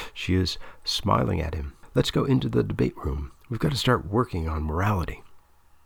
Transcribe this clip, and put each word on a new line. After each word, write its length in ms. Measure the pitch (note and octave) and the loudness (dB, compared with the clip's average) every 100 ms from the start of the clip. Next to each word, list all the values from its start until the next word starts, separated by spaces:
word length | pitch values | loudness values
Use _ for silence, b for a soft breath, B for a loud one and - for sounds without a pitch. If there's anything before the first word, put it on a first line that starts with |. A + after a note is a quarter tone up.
| B | B
She 200 | - - | -8 0
is 240 | F#2 F#2 - B B | 2 2 -2 B B
smiling 560 | - - G2 G#2+ - F2+ | -4 -2 2 2 2 0
at 140 | D#2 | -2
him. 200 | E2 C#2+ - - | -4 -6 -10 -4
"Let's 180 | - - | 0 2
go 120 | D3+ | 2
into 240 | - B2+ B2+ | 2 2 2
the 140 | A#2+ | 0
debate 340 | G#2 - B2+ - | 0 2 0 0
room. 360 | - C#2+ C#2+ - - | -4 -4 -6 -12 -10
We've 80 | A2+ | -2
got 140 | D3+ | 0
to 60 | C3+ | 0
start 280 | B2+ A#2 E2 | 2 2 2
working 420 | G#2+ A#2+ F2 D#2+ | 0 0 -2 -2
on 140 | D2+ | -2
morality." 600 | D2+ D#2+ G#2 G2 D#2 - - - - _ _ - | -2 0 2 2 0 -6 -10 -20 -20 _ _ -20